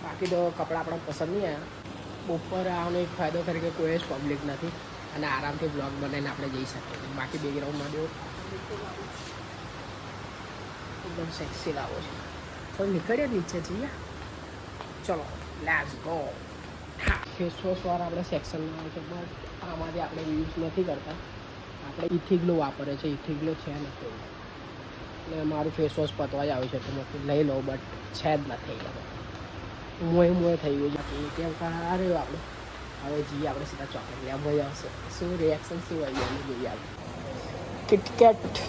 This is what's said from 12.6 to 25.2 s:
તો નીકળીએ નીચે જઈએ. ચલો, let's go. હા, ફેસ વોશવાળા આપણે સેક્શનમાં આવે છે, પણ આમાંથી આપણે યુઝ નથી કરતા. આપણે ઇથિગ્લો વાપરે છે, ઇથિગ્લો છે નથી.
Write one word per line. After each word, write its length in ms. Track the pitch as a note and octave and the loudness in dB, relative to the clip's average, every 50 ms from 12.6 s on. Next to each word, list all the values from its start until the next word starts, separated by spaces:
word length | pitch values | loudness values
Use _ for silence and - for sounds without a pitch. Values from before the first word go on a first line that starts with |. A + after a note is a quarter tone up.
| - - - | -10 -8 0
તો 80 | - G3 | 0 2
નીકળીએ 420 | G3 F#3+ E3+ D#3+ F3 A#3 B3+ D4 | 4 4 2 4 4 4 4 4
નીચે 320 | C4 A#3+ F#3+ E3+ - - F3 | 4 2 0 0 0 -2 -2
જઈએ. 280 | D#3 E3+ F3+ G#3 C4 C#4+ - - - - - - - - - - - - - - - - - - - - - - - | -2 -2 -2 -2 -2 -4 -4 -8 -8 -10 -10 -10 -10 -10 -10 -10 -10 -10 -10 -10 -10 -10 -10 -10 -10 -10 -10 -8 -2
ચલો, 200 | - F#3 D#3+ C#3+ - - - - - - - D3+ | -2 0 0 -2 -6 -8 -8 -8 -10 -8 -4 0
let's 460 | D#3 D#3+ D3+ C3+ D3 C3+ B2 B2 D#3 | 2 4 4 2 0 -6 -6 -4 -2
go. 100 | E3 D#3+ C#3+ B2+ - - - - - - - - - - - - - - - - | 0 0 0 -2 -4 -8 -10 -10 -10 -10 -10 -10 -10 -10 -12 -10 -8 0 2 2
હા, 80 | G3 - - - - | 2 2 0 -6 -4
ફેસ 140 | - F3+ E3+ E3 - - | -2 -2 -2 -2 0 0
વોશવાળા 400 | F#3 F#3 F#3 - F#3 F3 F3 F3 | 0 0 2 2 0 2 2 2
આપણે 160 | E3+ E3+ F3 | 0 0 -2
સેક્શનમાં 580 | F3+ - F3 D3 - - - D#3+ D#3 D#3 D#3+ D#3+ | 0 0 0 0 0 -2 -4 -2 -2 -4 -4 -6
આવે 100 | D#3+ D#3+ | -6 -6
છે, 200 | - E3+ D#3 D#3 | -6 -6 -6 -6
પણ 640 | F3 F3 F3 E3+ - - - - - - - E3+ | -6 -6 -6 -8 -8 -8 -10 -10 -10 -8 -8 -6
આમાંથી 280 | E3 D#3+ E3 E3 D#3+ E3+ | -4 -4 -4 -2 -2 -2
આપણે 220 | E3 - D#3+ D#3+ | -2 -2 -2 -4
યુઝ 440 | D#3+ D#3 D#3 D#3 D#3+ D#3+ - - E3 | -2 0 2 2 2 0 0 0 0
નથી 180 | E3 D#3 F#3+ F#3 | 0 2 2 2
કરતા. 280 | F3 D3+ - - - D#3 F3 - - - - - - - - - - - - - | 2 2 -2 -4 -6 -6 -8 -8 -10 -10 -10 -12 -12 -12 -12 -12 -12 -12 -10 -10
આપણે 200 | - - - E3 F3 F3+ | -8 -4 -2 0 2 2
ઇથિગ્લો 400 | E3+ - - G3 F3 E3 F3 F3 | 2 6 6 6 6 8 6 6
વાપરે 400 | D#3+ D3 C3+ C3+ - C#3 C#3+ C#3 | 6 4 2 0 -2 -2 -2 -2
છે, 120 | C3+ - | 0 0
ઇથિગ્લો 460 | D#3 C#3+ C#3 - - D3+ D3 D#3 D#3+ D#3+ | 0 0 0 -2 -2 -2 0 0 0 0
છે 180 | D#3 - D3+ | -2 -4 -6
નથી. 680 | C#3+ D3 D3 C3+ - - - - - - - - - - - - - - - - - - - - - - - - - - | -4 -4 -6 -6 -8 -8 -8 -8 -8 -8 -10 -10 -12 -12 -12 -12 -12 -12 -12 -10 -10 -10 -12 -12 -10 -10 -10 -10 -10 -10